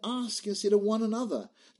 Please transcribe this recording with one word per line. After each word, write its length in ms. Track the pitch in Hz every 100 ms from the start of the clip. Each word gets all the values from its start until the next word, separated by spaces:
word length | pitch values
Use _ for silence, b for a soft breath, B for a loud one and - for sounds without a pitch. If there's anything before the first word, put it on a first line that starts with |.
us 380 | 214 247 240 -
consider 360 | 208 196 202 208
one 240 | 202 220
another 480 | 220 226 240 131 98 b b